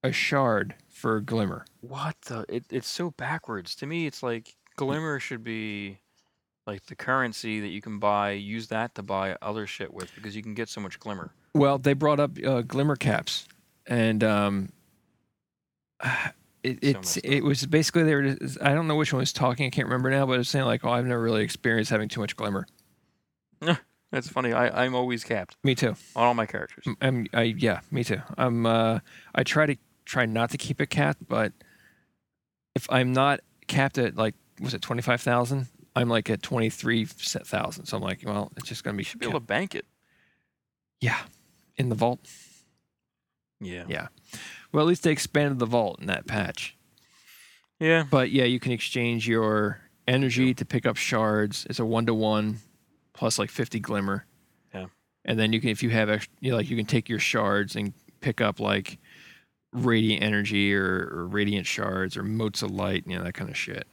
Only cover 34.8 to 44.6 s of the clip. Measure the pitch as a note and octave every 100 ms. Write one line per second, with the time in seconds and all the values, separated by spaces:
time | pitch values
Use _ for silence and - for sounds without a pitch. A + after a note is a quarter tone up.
34.8 | - A#2+ B2+ A#2+ B2 A#2+ B2 C#3 B2 _
35.8 | - B2+ A#2+ A2+ - A2 - B2 A2 -
36.8 | A2 A2+ G#2+ - - - - - - -
37.8 | - G#2+ G2 F#2+ - G#2 G2+ - - A#2
38.8 | B2 G2+ F#2+ A#3 A#2+ D3 A2+ G#2+ F#3+ -
39.8 | - _ _ _ _ _ _ _ _ _
40.8 | _ - A#2+ - - _ _ _ _ -
41.8 | B2+ G#2+ A#2 B2 - - - - _ _
42.8 | _ _ _ _ _ _ _ _ F#2+ F2
43.8 | F2 D2+ - _ _ - - -